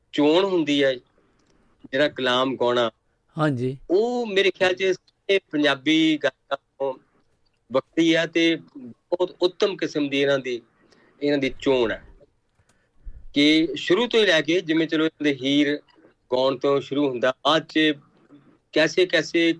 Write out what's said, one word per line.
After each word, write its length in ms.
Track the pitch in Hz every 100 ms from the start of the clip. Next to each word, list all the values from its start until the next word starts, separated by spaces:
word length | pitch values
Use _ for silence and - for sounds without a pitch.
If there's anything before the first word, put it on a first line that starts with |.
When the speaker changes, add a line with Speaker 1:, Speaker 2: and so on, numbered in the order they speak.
| _
Speaker 1:
ਚੋਣ 340 | - 147 165 196
ਹੁੰਦੀ 380 | 180 147 143
ਹੈ, 100 | 139 127 _ _ _ _ _ _ _ _ -
ਜਿਹੜਾ 160 | 131 147
ਕਲਾਮ 480 | - 127 123 135 120
ਗਾਉਣਾ, 360 | 123 123 113 - _ _ _ -
Speaker 2:
ਹਾਂਜੀ। 400 | 151 127 127 135 -
Speaker 1:
ਉਹ 380 | 180 233 247 233
ਮੇਰੇ 240 | 190 196
ਖਿਆਲ 220 | - 185
'ਚ 100 | 185
ਸਾਰੇ 560 | 190 180 _ _ - 196 _
ਪੰਜਾਬੀ 680 | 151 147 139 131 160 160 151
ਗਾਇਕਾਂ 340 | 135 - - 139
ਤੋਂ 360 | _ - 139 127 _ _ _ _ _ _ -
ਵੱਖਰੀ 420 | 127 - - 165
ਆ 120 | 160 165
ਤੇ 320 | 165 165 160 131 -
ਬਹੁਤ 580 | 123 113 - - 180 -
ਉੱਤਮ 360 | 180 - 202 180
ਕਿਸਮ 320 | 151 156 143
ਦੀ 120 | 139
ਇਹਨਾਂ 180 | 139 139
ਦੀ, 220 | 127 120 - _ _ _ _ -
ਇਹਨਾਂ 140 | 147 147
ਦੀ 160 | 135 -
ਚੋਣ 320 | - 131 117
ਹੈ 120 | 92 - - _ _ _ _ _ _ _ _ - - -
ਕਿ 340 | - 302 156 160 139
ਸ਼ੁਰੂ 320 | - 185 240
ਤੋਂ 120 | 226
ਹੀ 60 | 208
ਲੈ 160 | 160
ਕੇ 200 | 147 175
ਜਿਵੇਂ 260 | 170 160 156
ਚਲੋ 180 | 160 156
ਇਹਨਾਂ 180 | -
ਦੇ 100 | 147
ਹੀਰ 460 | 135 131 143 143 147 _ _ _ _ -
ਗਾਉਣ 240 | 127 135 131
ਤੋਂ 240 | 143 139
ਸ਼ੁਰੂ 280 | 135 135 147
ਹੁੰਦਾ, 240 | 123 127 - 143
ਬਾਅਦ 200 | 160 156
'ਚ 280 | 156 156 143 _ _ _ - _ _ _
ਕੈਸੇ 340 | - 160 160 180
ਕੈਸੇ 500 | 165 151 170 165 165